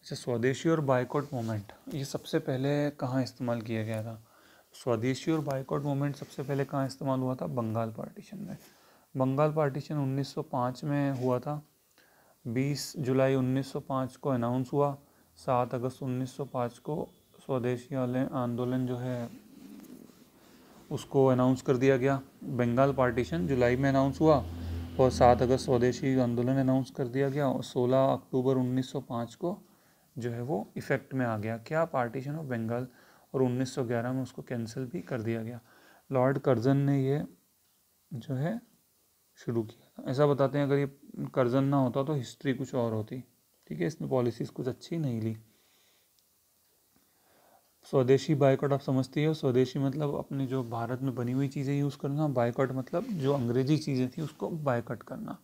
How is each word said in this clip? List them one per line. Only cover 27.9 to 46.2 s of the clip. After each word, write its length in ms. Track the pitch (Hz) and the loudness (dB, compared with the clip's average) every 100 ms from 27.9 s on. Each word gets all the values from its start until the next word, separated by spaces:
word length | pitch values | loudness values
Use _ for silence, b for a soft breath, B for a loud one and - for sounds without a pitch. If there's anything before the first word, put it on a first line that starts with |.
| 131 135 | 4 4
अक्टूबर 420 | 131 - 131 127 | 2 0 0 2
उन्नीस 360 | 131 127 127 127 | 2 2 0 -2
सौ 100 | 147 | -6
पाँच 340 | - 120 117 | -6 -6 -6
को 280 | - 175 208 - b b b b - | -6 -6 -6 -12 b b b b -8
जो 120 | 120 | -6
है 120 | 117 | -6
वो 300 | 120 175 226 - | -4 -4 -4 -10
इफेक्ट 380 | - 139 - | -2 -2 -2
में 120 | 135 123 | -2 -2
आ 120 | 110 | -2
गया। 200 | 110 113 | -4 -6
क्या? 320 | 113 156 165 | -4 -2 0
Partition 480 | 135 120 131 131 151 | -2 -2 -4 -8 -8
of 60 | 147 | -6
Bengal, 400 | 120 113 117 131 B B B B | -4 -2 -4 -6 B B B B
और 80 | 143 | 0
उन्नीस 320 | 131 123 131 | 2 2 -2
सौ 100 | - | -2
ग्यारह 280 | 120 120 120 | -2 -2 -2
में 100 | 131 | -4
उसको 200 | 131 - | -6 -10
कैंसिल 420 | 147 123 113 113 | -8 -6 -6 -6
भी 160 | 127 175 | -8 -8
कर 220 | - 131 | -6 -4
दिया 200 | 110 113 | -2 -4
गया। 180 | 110 120 _ b b b b | -4 -10 _ b b b b
लॉर्ड 260 | 135 127 135 | 2 2 2
कर्जन 380 | 143 120 120 139 | 2 4 4 4
ने 280 | 139 139 | 4 2
ये 200 | 131 143 - - _ _ _ _ _ _ _ | 2 0 -4 -12 _ _ _ _ _ _ _
जो 200 | 135 - | -12 -6
है 260 | 131 156 233 - _ _ _ _ _ _ | -4 -4 -4 -10 _ _ _ _ _ _
शुरू 280 | _ - 117 | _ -4 -2
किया 260 | 110 - _ | -4 -10 _
था। 220 | - - | -14 -6
ऐसा 160 | 131 147 | 2 4
बताते 320 | 135 135 143 | 4 2 2
हैं, 60 | |
अगर 120 | 139 139 | 2 2
ये 220 | 139 139 - - 139 | 0 -6 -20 -10 -6
कर्जन 300 | - 123 131 | 0 2 4
ना 120 | 139 143 | 4 4
होता 260 | 127 127 | 2 0
तो 120 | 135 | -2
हिस्ट्री 400 | 151 113 - 139 | -2 -4 -6 -4
कुछ 200 | 127 135 | -2 -2
और 180 | 131 117 | -2 0
होती। 320 | 110 107 127 120 _ _ _ _ | -2 -4 -10 -14 _ _ _ _
ठीक 120 | 156 | -4
है, 60 | 170 | -4
इसने 220 | 151 147 | -4 -2
पॉलिसीज 400 | 131 120 110 123 | 2 2 -2 -8
कुछ 200 | - 123 | -6 -6
अच्छी 300 | 117 - 170 | -6 -6 -4
नहीं 220 | 147 113 | -2 -2
ली। 160 | 110 113 - b b b b b b b | -4 -6 -12 b b b b b b b